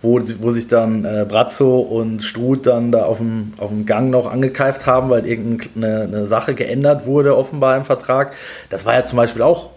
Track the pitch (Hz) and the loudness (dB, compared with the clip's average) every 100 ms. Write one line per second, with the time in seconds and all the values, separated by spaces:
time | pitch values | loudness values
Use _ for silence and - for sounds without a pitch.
0 | 113 123 107 110 113 117 117 117 113 110 | 2 0 0 -4 -2 -2 0 0 2 -2
1 | 107 107 104 104 113 - 135 127 120 113 | -2 -4 0 0 0 2 2 4 0 -2
2 | 113 110 107 110 123 135 131 120 120 117 | -4 -4 -8 -4 0 2 2 2 2 2
3 | 90 110 117 113 107 107 104 107 107 110 | 2 0 -2 -4 -6 -8 -6 -4 -2 0
4 | 131 127 123 123 131 131 135 131 - 127 | 2 2 0 -2 -2 0 -2 0 2 2
5 | 131 120 113 117 110 117 - 110 110 107 | 4 0 0 -4 -2 -4 -6 -4 -2 -2
6 | 107 104 104 110 117 131 120 135 143 143 | -2 -4 0 0 0 -4 -2 0 2 2
7 | 127 139 143 127 131 151 131 131 135 127 | 2 2 4 4 2 0 2 2 0 -4
8 | - 131 139 - - - - - 110 123 | 0 0 0 -6 -16 -18 -10 -6 0 0
9 | 123 123 117 113 123 175 - | 2 2 2 2 2 2 -2